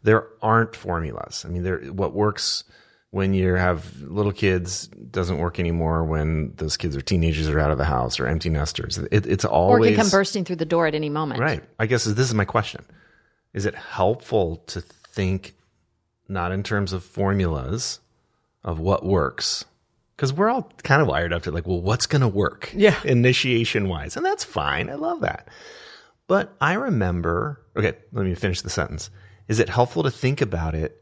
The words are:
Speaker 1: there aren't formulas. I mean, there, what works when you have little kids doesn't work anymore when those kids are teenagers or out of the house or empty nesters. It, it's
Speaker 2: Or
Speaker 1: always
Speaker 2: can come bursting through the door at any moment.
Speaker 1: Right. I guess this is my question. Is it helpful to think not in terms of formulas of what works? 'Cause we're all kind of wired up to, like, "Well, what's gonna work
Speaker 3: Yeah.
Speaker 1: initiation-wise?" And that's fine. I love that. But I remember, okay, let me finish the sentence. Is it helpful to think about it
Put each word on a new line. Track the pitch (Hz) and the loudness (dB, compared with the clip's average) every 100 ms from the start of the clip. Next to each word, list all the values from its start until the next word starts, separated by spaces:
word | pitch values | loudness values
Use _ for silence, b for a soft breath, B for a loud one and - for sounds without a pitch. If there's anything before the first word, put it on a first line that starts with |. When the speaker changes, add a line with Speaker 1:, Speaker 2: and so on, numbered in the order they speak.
Speaker 1:
there | 107 110 - - | 2 2 2 -4
aren't | 110 113 113 - | 2 2 2 -4
formulas. | 95 85 78 50 - - 82 | -6 -4 -4 -8 -10 -12 -6
I | |
mean, | 87 | -4
there, | 90 90 67 | -2 -4 -6
what | 95 90 | -4 -2
works | 98 104 98 - - - b b b b | 0 0 0 -4 -4 -8 b b b b
when | 98 95 | 0 2
you | 95 92 | 4 4
have | 90 90 82 - 65 | 4 2 0 -6 -16
little | 71 98 101 | -6 -2 0
kids | 95 98 90 87 95 - | 0 0 0 -2 -6 -10
doesn't | - - 95 87 80 | -16 -8 -4 -2 0
work | 87 - | -2 -2
anymore | 85 82 80 80 | 0 0 0 0
when | 80 78 78 78 73 - | 0 0 0 0 -2 -4
those | 78 - | -6 -4
kids | 85 69 | -4 -4
are | |
teenagers | - 90 82 78 78 | 0 2 2 2 0
or | 76 | 2
out | 73 | 2
of | 67 | 2
the | 78 | 2
house | 64 62 - | 0 -2 -2
or | 64 | -2
empty | 82 82 | -2 0
nesters. | 76 76 - - - | -2 -2 -4 -6 -6
It, | - 104 - | 0 0 2
it's | 95 - | 0 2
Speaker 2:
Or | |
Speaker 1:
always | 67 92 - 226 214 | 4 6 6 6 4
Speaker 2:
can | |
come | 208 | 4
bursting | 196 190 208 | 4 2 -2
through | 170 170 | -4 -4
the | 165 | 0
door | 170 160 | 2 2
at | |
any | 151 151 | 0 -2
moment. | 151 151 120 | -4 -4 -2
Speaker 1:
Right. | 151 85 - - | -2 -2 -8 -4
I | 110 | 0
guess | 123 | 2
this | 110 104 120 | 2 2 2
is | |
my | 110 | 2
question. | 98 113 101 - - b b b b b b | 2 0 -2 -8 -18 b b b b b b
Is | 98 101 | -4 -4
it | - | -4
helpful | - - 95 120 - 113 85 82 - | -10 0 0 0 -2 0 0 -4 -10
to | - | -12
think | - _ _ - 92 95 - - _ _ _ _ _ _ - | -12 _ _ -4 -2 -2 -6 -20 _ _ _ _ _ _ -10
not | 95 87 | -6 -2
in | 95 | -4
terms | - 104 95 | -2 -2 -2
of | 92 | -4
formulas | - - 98 101 87 73 64 113 - - _ _ _ _ _ _ | -8 -2 0 2 2 0 -4 -4 -6 -8 _ _ _ _ _ _
of | 85 80 | -6 -2
what | 85 - 92 | 0 0 2
works? | 95 69 - - - - _ _ _ _ - | 2 2 -2 -6 -6 -10 _ _ _ _ -4
'Cause | 135 | -4
we're | 147 214 | 0 0
all | 254 - - | 0 -6 -10
kind | - 143 | 2 4
of | 123 | 4
wired | 71 85 | 2 0
up | 85 | -2
to, | 87 | -2
like, | 80 85 | -4 -2
"Well, | 90 | 0
what's | 92 120 - | 0 0 2
gonna | 147 120 | 4 4
work | 98 92 - - - | 2 0 -2 -8 4
Speaker 3:
Yeah. | 208 147 - | 4 4 4
Speaker 1:
initiation-wise?" | 123 123 123 131 117 113 110 98 80 73 - | 6 6 4 2 2 2 0 0 -2 -6 -4
And | 370 | -2
that's | 403 | -2
fine. | - - 71 71 - | -4 -2 0 -2 -4
I | 285 | -4
love | 320 339 | -6 -2
that. | 50 - - B B B B B B B - | -4 -4 -12 B B B B B B B 0
But | 196 196 - | 0 0 -2
I | 143 | 0
remember, | 202 269 131 92 87 85 85 151 143 _ - | 0 0 2 2 0 0 0 -2 -8 _ -2
okay, | 101 - _ | -2 -2 _
let | 117 95 | -4 -2
me | 85 | -2
finish | 98 87 | -2 -4
the | 90 | -4
sentence. | - 67 78 - b b b - | -4 -4 -6 -12 b b b -4
Is | 110 | 0
it | - | 2
helpful | 123 123 165 | 2 2 0
to | 147 | -2
think | - 131 143 | 0 -2 0
about | 110 85 80 78 | -2 -2 -2 -2
it | 80 - | -4 -6